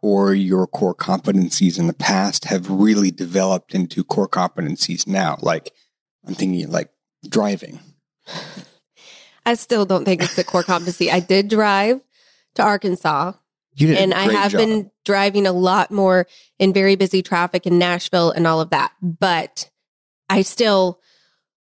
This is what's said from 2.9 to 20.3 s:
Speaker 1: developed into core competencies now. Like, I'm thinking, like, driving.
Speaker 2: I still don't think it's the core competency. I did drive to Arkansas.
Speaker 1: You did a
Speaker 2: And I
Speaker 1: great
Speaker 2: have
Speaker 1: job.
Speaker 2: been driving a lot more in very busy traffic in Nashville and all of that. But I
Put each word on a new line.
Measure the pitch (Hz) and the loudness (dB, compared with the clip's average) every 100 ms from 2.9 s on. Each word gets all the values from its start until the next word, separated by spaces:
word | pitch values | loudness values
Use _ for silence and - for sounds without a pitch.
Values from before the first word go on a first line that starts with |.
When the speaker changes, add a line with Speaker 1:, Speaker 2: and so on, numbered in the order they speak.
| 104 98 | 2 0
Speaker 1:
developed | - 87 95 95 92 - | -2 -4 -2 0 -2 -4
into | 95 90 - | -4 -4 -4
core | - - 98 | -6 -4 -2
competencies | - 90 - 78 - - 85 - | -2 -4 -4 -6 -6 -6 -6 -4
now. | 95 85 71 | -2 -2 -2
Like, | - 82 - _ _ _ _ _ - | -4 -4 -6 _ _ _ _ _ -14
I'm | 90 | -6
thinking, | 95 90 78 | -4 -4 -4
like, | 82 - _ _ _ - | -6 -6 _ _ _ -6
driving. | 110 104 98 - - _ _ _ _ - - - - - _ _ _ - - - _ 240 | -2 -2 -4 -10 -20 _ _ _ _ -18 -16 -16 -18 -20 _ _ _ -20 -20 -20 _ -4
Speaker 2:
I | 233 | -2
still | - 226 196 | -2 -2 2
don't | 185 202 | 0 2
think | 175 | 0
it's | 160 - | -2 -4
the | |
core | - 180 | -2 -2
competency. | 175 175 175 - 175 | 0 -2 -2 -4 0
I | 180 | 0
did | 175 190 202 | 2 0 2
drive | 214 214 196 214 262 _ _ _ _ _ - | 2 2 2 2 0 _ _ _ _ _ -2
to | |
Arkansas. | 214 202 202 175 160 143 175 - _ _ _ 139 | 0 0 -2 -2 -2 -2 -2 -8 _ _ _ 0
Speaker 1:
You | 156 | 2
did | 160 | 4
a | |
Speaker 2:
And | 190 | 2
I | 180 202 | 2 2
Speaker 1:
great | 208 | 2
Speaker 2:
have | 202 | 2
Speaker 1:
job. | 208 | 2
Speaker 2:
been | 220 220 202 _ | 0 0 -4 _
driving | - 196 202 202 196 | -2 0 2 2 2
a | |
lot | 180 185 196 - | 2 2 2 0
more | 202 190 185 175 - _ - | 2 2 4 0 -6 _ 0
in | 190 | 2
very | 190 196 190 | 4 4 2
busy | 190 185 | 2 -2
traffic | 180 175 175 180 180 | -2 -2 0 -2 2
in | 175 | 2
Nashville | 175 175 - 180 170 | 2 -2 -2 0 0
and | 165 165 | 2 0
all | 160 | 0
of | 160 | 0
that. | 135 - - | 0 -2 -4
But | 180 165 190 165 - - - _ _ _ _ _ | -8 -2 0 0 -4 -10 -16 _ _ _ _ _
I | - | -2